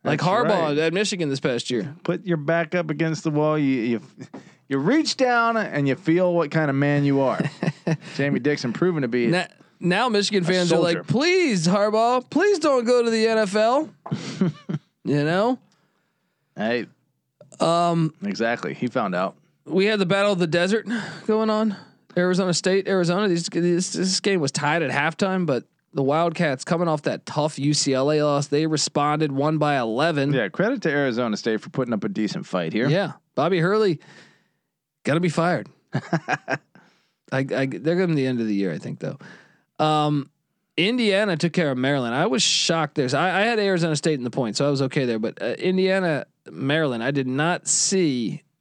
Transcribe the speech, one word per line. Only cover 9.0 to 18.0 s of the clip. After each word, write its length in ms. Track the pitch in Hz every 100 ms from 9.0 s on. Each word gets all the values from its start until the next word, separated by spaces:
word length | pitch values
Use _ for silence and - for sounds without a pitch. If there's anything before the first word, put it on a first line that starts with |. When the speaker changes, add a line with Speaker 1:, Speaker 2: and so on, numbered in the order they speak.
Speaker 2:
to 40 | 127
be 200 | 123 117
Speaker 1:
Na-, 180 | 180 170 - - -
now 300 | 175 185 247
Michigan 340 | 208 196 202
Speaker 2:
a 40 | 170
Speaker 1:
fans 260 | 185 175
are 60 | 165
like, 160 | 170 170
Speaker 2:
soldier. 60 | -
Speaker 1:
"Please, 560 | 220 320 370 339 196 165
Harbaugh, 600 | 202 214 214 233 254 247
please 300 | 285 403 381
don't 280 | 302 262 233
go 180 | 247
to 80 | 233
the 160 | 226 220
N 100 | 220
F 180 | 208 208
L." 320 | 220 269 320
Speaker 2:
<laughs> 60 | - - - - - 185 - - 151 _ _ -
Speaker 1:
You 180 | 143
know? 340 | 147 180 226 262 _ _ _ _ _ _ _ _ _ -
Speaker 2:
Hey. 300 | 107 120 - _ _ _ _ _ - -
Speaker 1:
Um, 540 | 190 170 175 170